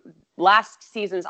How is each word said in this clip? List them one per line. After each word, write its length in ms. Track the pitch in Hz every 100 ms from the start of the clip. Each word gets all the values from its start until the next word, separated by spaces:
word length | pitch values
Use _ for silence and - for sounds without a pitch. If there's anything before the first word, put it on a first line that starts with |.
| - _ _ -
last 540 | 175 208 220 - _
season's 340 | 220 202 185 -